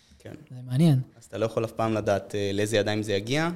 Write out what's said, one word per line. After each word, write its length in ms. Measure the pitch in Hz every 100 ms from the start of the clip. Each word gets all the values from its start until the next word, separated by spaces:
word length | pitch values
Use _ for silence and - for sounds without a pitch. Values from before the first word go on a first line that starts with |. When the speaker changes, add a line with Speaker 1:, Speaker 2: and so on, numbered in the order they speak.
| _ _
Speaker 1:
כן. 160 | - - -
Speaker 2:
זה 60 | 127 127
מעניין. 340 | 131 165 131 127 -
Speaker 1:
אז 60 |
אתה 140 | - 101
לא 80 | 110
יכול 180 | -
אף 80 | 113
פעם 220 | 113 113
לדעת, 400 | 107 104 98 -
אה, 160 | 104 101
לאיזה 220 | 98 104 110
ידיים 260 | 101 107
זה 100 | 107
יגיע, 380 | 98 110 143 165